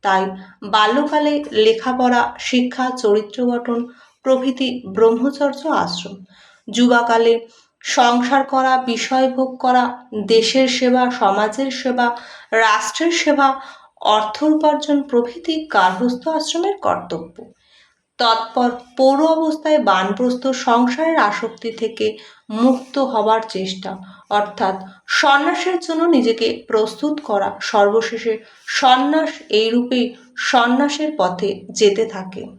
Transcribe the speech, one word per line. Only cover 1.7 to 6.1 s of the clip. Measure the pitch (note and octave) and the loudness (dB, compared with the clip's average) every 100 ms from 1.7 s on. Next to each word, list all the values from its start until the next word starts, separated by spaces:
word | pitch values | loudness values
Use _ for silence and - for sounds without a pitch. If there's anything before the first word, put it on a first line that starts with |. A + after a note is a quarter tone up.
| A3+ B3+ B3 B3 A#3+ - - | 2 -2 0 2 2 0 -4
শিক্ষা, | - B3+ B3 B3+ B3+ | -2 0 0 -2 -4
চরিত্র | B3+ G#3+ G#3 G#3 - B3 | -2 2 2 0 -4 -2
গঠন | A#3+ A#3+ A#3 A#3+ - _ _ | -2 -4 -4 -6 -14 _ _
প্রভৃতি | C4+ C4 C4 B3+ C4 B3 G3 | 0 2 0 -2 -4 -6 -8
ব্রহ্মচর্য | F#3+ A3+ A3+ C4 C#4 C#4+ B3+ D#4+ | 2 2 4 -2 -2 -4 -2 -4
আশ্রম, | A#3 E3+ - - | -2 -2 -6 -12